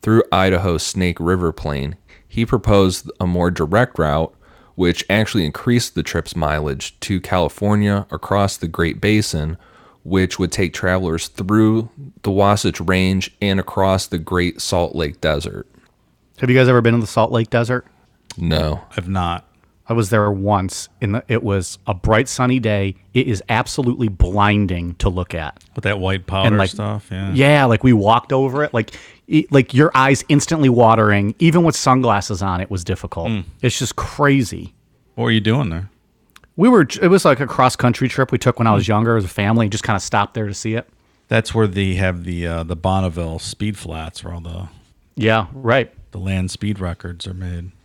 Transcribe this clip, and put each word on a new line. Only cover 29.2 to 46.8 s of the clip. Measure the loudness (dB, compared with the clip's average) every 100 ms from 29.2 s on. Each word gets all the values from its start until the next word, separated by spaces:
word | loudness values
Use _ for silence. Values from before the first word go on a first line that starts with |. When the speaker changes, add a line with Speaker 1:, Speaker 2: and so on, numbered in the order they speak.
| _
Speaker 2:
it, | 0 4
like, | 2 4
your | 4 4
eyes | 4 4 2 2
instantly | 2 2 2 4
watering. | 6 6 6 4 4 0 2
Even | 4 4
with | 4 2
sunglasses | 2 2 2 0 -2 -4
on, | -2 -2
it | -4
was | -6
difficult. | -4 -6 -6 -8 -6
Speaker 3:
Mm. | -6 -8 -4
Speaker 2:
It's | -2 -2
just | -6 -6
crazy. | -10 0 2 2 0 -6 -14 _ _ _ _ -6
Speaker 3:
What |
were | 0
you | 0
doing | 2 0 -2
there? | -6 -10 _ _ _ _ _ _ 2
Speaker 2:
We | 4
were, | 6 4 2
it | 2
was, | 4
like, | 4 2
a | 0
cross-country | 2 2 4 0 0 -2
trip | -2 -2
we | 0
took | 0 0
when | 2
I |
was | 2
Speaker 3:
Mm. | 2
Speaker 2:
younger | 0 2 0
as |
a | -2
family | -2 0 2 0
and |
just | -2
kinda | -2 -4
stopped | 0 -2 -2
there | -4 -8
to |
see | -6 -6
it. | -6 -8 _ _ _ _
Speaker 3:
That's | -2 0
where | 0 0
they | 2 -2
have | 0 -2 -2
the, | -6 -6 -4
uh, | -4
the | -6 -4
Bonneville | -2 0 -2 -4 -6 -8
speed | -10 -8 -8 -8
flats | -10 -12 -12 -14
where | -14
all | -14
the | -12 -12 -14 _ _ _ _ -4
Speaker 2:
Yeah, | 2 2 0
right. | -6 0 2 0 -8 -20
Speaker 3:
the | -10
land | -4 -2 -4
speed | -4 -6
records | -4